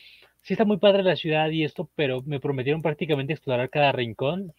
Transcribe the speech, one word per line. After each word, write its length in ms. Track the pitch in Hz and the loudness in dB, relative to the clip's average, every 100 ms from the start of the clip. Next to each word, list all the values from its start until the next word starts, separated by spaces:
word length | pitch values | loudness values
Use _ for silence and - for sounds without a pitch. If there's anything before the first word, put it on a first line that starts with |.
| - - _ _ | -20 -20 _ _
sí 100 | - | -6
está 100 | 196 208 | 0 2
muy 120 | 208 | 4
padre 260 | 208 196 | 4 6
la 120 | 185 151 | 4 0
ciudad 320 | 165 156 156 | 0 0 0
y 140 | 160 151 | 0 -2
esto, 240 | - 147 - | -4 -12 -2
pero 260 | 143 127 135 | -2 -2 -4
me 140 | 139 | -6
prometieron 420 | 147 135 127 160 | -4 -2 -2 -2
prácticamente 520 | 156 147 156 143 139 | -2 -4 -2 -2 -2
explorar 360 | 156 - 123 131 | -6 -2 -2 -2
cada 220 | 151 143 | 2 2
rincón 600 | 127 117 107 135 180 190 | 2 -4 -2 -4 -4 -8